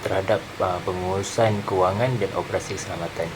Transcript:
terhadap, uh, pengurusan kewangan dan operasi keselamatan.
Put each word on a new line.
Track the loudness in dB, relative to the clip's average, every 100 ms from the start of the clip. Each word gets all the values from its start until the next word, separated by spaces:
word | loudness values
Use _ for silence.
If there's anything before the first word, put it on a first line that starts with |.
terhadap, | 0 0 2 0 0 -2
uh, | 0 0
pengurusan | -2 -2 0 0 0 2 4 2
kewangan | 0 4 4 4 2 2
dan | 0 -2
operasi | -2 -4 -4 -8
keselamatan. | -6 -6 -6 -4 -6